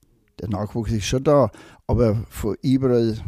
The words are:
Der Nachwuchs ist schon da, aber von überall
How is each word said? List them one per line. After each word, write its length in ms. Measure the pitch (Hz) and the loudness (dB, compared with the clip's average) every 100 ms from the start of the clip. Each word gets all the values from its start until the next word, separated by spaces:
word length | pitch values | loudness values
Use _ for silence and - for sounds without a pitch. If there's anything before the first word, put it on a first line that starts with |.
| _ _ _ - | _ _ _ -14
Der 80 | - | -6
Nachwuchs 420 | 98 104 120 110 | -6 -4 -6 -4
ist 140 | 113 95 | -4 -2
schon 160 | 131 | -2
da, 280 | 135 147 117 - - - - | 2 4 4 0 -20 -20 -4
aber 380 | 110 120 107 101 | 2 2 2 -4
von 280 | - 110 - | -8 -6 -4
überall 560 | 139 131 131 120 113 110 | 0 2 2 2 2 -2